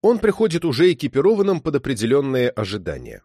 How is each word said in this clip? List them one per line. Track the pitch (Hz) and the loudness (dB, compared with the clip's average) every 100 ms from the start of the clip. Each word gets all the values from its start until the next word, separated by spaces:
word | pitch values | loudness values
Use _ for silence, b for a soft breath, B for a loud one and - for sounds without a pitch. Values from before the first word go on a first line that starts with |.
Он | 208 233 | 2 2
приходит | 214 185 220 165 165 | 2 2 0 0 -2
уже | 120 180 | 2 2
экипированным | 175 139 127 170 220 196 175 | 2 -2 0 2 2 0 0
под | 160 143 | -2 -4
определённые | - 123 113 139 139 131 123 | -4 -2 2 2 0 0 -2
ожидания. | - 90 101 85 69 60 53 | -2 -6 -6 -8 -10 -12 -20